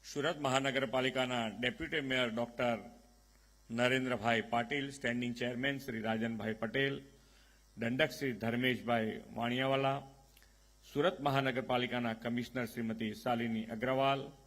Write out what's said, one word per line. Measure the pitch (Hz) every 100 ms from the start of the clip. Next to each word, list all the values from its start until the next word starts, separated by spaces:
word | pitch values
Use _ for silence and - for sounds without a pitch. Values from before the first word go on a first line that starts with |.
| -
સુરત | 147 143 151
મહાનગરપાલિકાના | 143 131 135 131 127 131 131 131 127 123 113
ડેપ્યુટી | 101 123 113 160 156
મેયર | 135 131 120
ડોક્ટર | 110 120 - 123 113 - - - - _ - _ - -
નરેન્દ્રભાઈ | 117 123 131 127 123 113 117
પાટીલ, | 104 120 113 143 139
સ્ટેન્ડિંગ | 135 120 120 123
ચેરમેન | 120 120 123 135 139
શ્રી | 135 113
રાજનભાઈ | 110 110 113 113 104
પટેલ, | 110 113 135 139 139 - - - - - - - -
દંડક | 113 131 156
શ્રી | - 139
ધર્મેશભાઈ | 107 110 120 127 113 107 117 110 - -
વાણિયાવાલા, | 113 120 123 135 135 135 139 - - - - - - - - -
સુરત | 143 165 190
મહાનગરપાલિકાના | 143 135 131 123 123 123 123 123 117
કમિશનર | 110 120 120 117 131
શ્રીમતી | 117 120 113 113 110
શાલિની | 104 131 120 117 113
અગ્રવાલ | 110 113 127 131 135 139 131 -